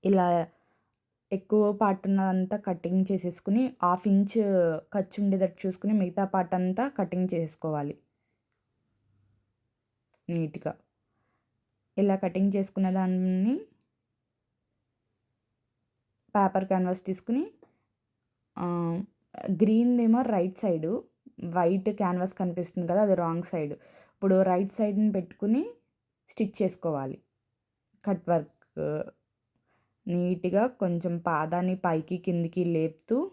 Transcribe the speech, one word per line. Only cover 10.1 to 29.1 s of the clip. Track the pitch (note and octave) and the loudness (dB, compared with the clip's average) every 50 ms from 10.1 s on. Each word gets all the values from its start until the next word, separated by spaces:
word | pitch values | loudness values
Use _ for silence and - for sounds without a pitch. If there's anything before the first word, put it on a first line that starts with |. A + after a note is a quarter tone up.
| _ _ _ - | _ _ _ -6
నీట్‌గా. | E3+ E3+ E3 D3+ D3+ - - D#3 - _ _ _ _ _ _ _ _ _ _ _ _ _ _ _ _ _ _ _ _ _ _ _ _ | -4 -2 -2 -4 -6 -8 -8 -8 -10 _ _ _ _ _ _ _ _ _ _ _ _ _ _ _ _ _ _ _ _ _ _ _ _
ఇలా | - G3 G3+ G3 | 0 2 2 2
కటింగ్ | F#3+ G3 F3+ F3 F#3+ F#3+ G3 | 0 -2 -2 0 0 0 2
చేసుకున్న | G3 G3+ G3 G3 _ - F#3+ F#3 | 2 0 -2 -4 _ -2 0 0
దాన్ని | F#3 F#3+ F#3+ F#3 F#3 F#3 F#3 F#3 F#3 F#3 F#3+ A3 C4 F4+ A4 _ _ _ _ _ _ _ _ _ _ _ _ _ _ _ _ _ _ _ _ _ _ _ _ _ _ _ _ _ _ _ _ _ _ _ _ _ _ _ _ _ _ _ _ _ _ _ _ _ _ _ _ _ _ | 0 0 0 0 0 0 0 0 2 2 2 0 0 -2 -6 _ _ _ _ _ _ _ _ _ _ _ _ _ _ _ _ _ _ _ _ _ _ _ _ _ _ _ _ _ _ _ _ _ _ _ _ _ _ _ _ _ _ _ _ _ _ _ _ _ _ _ _ _ _
పేపర్ | G#3 G3 F#3 F#3+ F#3+ F#3+ | 2 2 2 2 0 0
క్యాన్వాస్ | F#3+ G3 F#3 F#3 F3+ F#3 F#3 - | 0 0 0 2 0 -2 -4 -4
తీసుకుని, | - F#3+ F#3 - - A#3 C4 E4+ A4 - _ - _ _ _ _ _ _ _ _ _ _ _ _ _ _ _ _ _ _ | -6 -8 -6 -4 -4 -2 -2 -2 -4 -8 _ -20 _ _ _ _ _ _ _ _ _ _ _ _ _ _ _ _ _ _
ఆ, | - E3+ F3 F3 F3 E3+ E3 E3 F3 G3 - _ _ _ _ _ - - - | -6 -4 -4 -2 -2 -2 -2 -2 -4 -6 -10 _ _ _ _ _ -10 -4 -4
గ్రీన్‌దేమో | F#3+ D#3+ G#3 G#3+ A3 A3+ A#3+ B3 B3 A#3+ A#3 A3+ A3 A#3+ | 0 2 2 4 4 4 4 2 2 2 4 4 4 4
రైట్ | B3+ A#3 G#3+ F#3 F3 F#3 F#3 - | 2 0 0 0 0 -2 -4 -4
సైడ్, | - G3+ E3+ D#3+ D#3 D#3+ G#3 E4+ - _ _ _ _ - _ - - E3+ E3+ | -2 -2 0 0 -2 -2 -4 -4 -6 _ _ _ _ -20 _ -12 -10 -4 -2
వైట్ | F3+ F3 E3+ F#3+ F#3+ F#3+ G#3+ | 2 2 2 2 2 0 -2
క్యాన్వాస్ | G3+ - G#3 F3+ F3+ F3+ F3+ F#3 - | -2 0 -2 0 0 0 -2 -4 -4
కనిపిస్తుంది | - F#3 F3+ E3+ F3+ F3 F3 _ F#3 E3+ | -4 -4 -4 -2 -4 -8 -6 _ -6 -4
కదా, | E3+ F3 G3 | 0 2 2
అది | G#3+ G3+ F#3+ | 4 4 2
రాంగ్ | F3+ F3 E3 E3 E3+ | 2 2 -2 -2 -4
సైడ్. | F3 - - E3+ D3+ D3 D3+ - - - - - - _ | -4 -4 -4 -4 -4 -4 -8 -12 -16 -20 -20 -20 -20 _
ఇప్పుడు | _ _ - G3 F#3+ F#3 | _ _ 2 4 4 4
రైట్ | F#3+ F#3 F3+ F3+ G3 G3 | 4 4 4 2 0 -2
సైడ్‌ని | - - A3 G#3 G3+ G3+ G#3+ G#3+ | -2 -2 -2 0 2 2 2 2
పెట్టుకుని | G3+ F#3+ F3 F3 - _ - G#3 A3+ C4 F4+ A#4 A#4+ _ _ _ _ _ _ _ _ _ _ - | 2 -2 -4 -6 -10 _ 0 0 2 2 0 -4 -8 _ _ _ _ _ _ _ _ _ _ -20
స్టిచ్ | - - A3 A3 - | -6 -4 -4 -4 -2
చేసుకోవాలి. | - A3 F#3 - - - E3+ D#3 C#3 C3+ C3+ - - _ _ _ _ _ _ _ _ _ _ _ _ _ _ _ _ _ | -2 -2 -2 -2 -4 -4 -4 -4 -2 -4 -6 -8 -10 _ _ _ _ _ _ _ _ _ _ _ _ _ _ _ _ _
కట్ | G3+ G3 F3 - - | -2 -2 -2 0 0
వర్క్ | F3 E3 D3 - _ _ _ _ _ D#3 D3+ D3 D3+ D3+ - - | 0 0 0 -4 _ _ _ _ _ -6 -4 -4 -4 -4 -6 -10